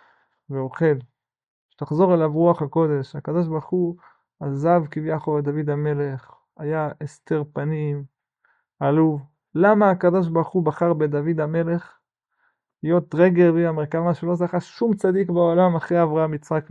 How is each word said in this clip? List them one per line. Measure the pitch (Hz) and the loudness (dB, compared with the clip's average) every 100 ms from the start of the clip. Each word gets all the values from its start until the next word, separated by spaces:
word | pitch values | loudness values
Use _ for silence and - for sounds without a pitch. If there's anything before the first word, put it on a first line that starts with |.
| _ _ _ _ - | _ _ _ _ -10
ואוכל. | 135 131 - 165 139 120 _ _ _ _ _ _ | -8 -8 -2 0 0 -4 _ _ _ _ _ _
שתחזור | - - 151 190 | -12 -4 2 4
אליו | 175 156 | 4 2
רוח | 151 170 170 | 2 2 2
הקודש. | 147 165 160 147 135 143 | -2 0 0 0 -4 -10
הקדוש | - 160 165 | -4 -2 -2
ברוך | 160 - | -4 -4
הוא | 185 175 175 _ _ _ - | -2 -2 -4 _ _ _ -12
עזב | 147 139 160 175 151 | -8 -2 2 2 0
כביכול | 156 156 156 156 151 | -4 -4 -4 -2 -2
את | |
דוד | 143 147 151 | -2 -2 -2
המלך, | 147 151 143 143 135 - - _ - | -2 -2 -2 -4 -6 -12 -20 _ -10
היה | 151 160 151 - | -6 -4 -4 -6
הסתר | 147 - - 156 147 | -12 -12 -4 -4 -4
פנים, | 143 143 156 151 143 139 _ _ _ _ _ _ - | -6 -4 -2 -4 -6 -10 _ _ _ _ _ _ -4
עלוב. | 139 151 160 147 - _ _ | 0 4 2 0 -8 _ _
למה | 151 196 214 202 | 2 4 6 4
הקדוש | 185 180 180 175 | 4 2 2 0
ברוך | 160 160 | -2 -2
הוא | 185 | -2
בחר | 170 - 170 | -2 0 0
בדוד | 160 151 147 151 160 | 0 0 -2 -2 -2
המלך | 151 165 165 170 - _ _ _ _ _ _ _ _ _ | -2 -2 -2 -4 -6 _ _ _ _ _ _ _ _ _
להיות | 151 175 147 | 0 0 0
רגל | 151 185 175 175 | 0 2 4 4
והיא | 165 170 | 4 0
המרכבה, | 160 151 165 170 | -2 -4 -2 -2
שלא | 165 170 | -2 -2
זכה | 175 175 180 | -2 -2 -4
שום | - - 233 | -8 -2 -2
צדיק | 202 - 185 185 | 0 0 0 0
בעולם | 175 170 170 185 165 | 2 2 4 2 2
אחרי | - 170 | 0 0
אברהם, | 165 156 156 | 2 0 -2
יצחק | 151 - 156 151 | -4 -4 -6 -2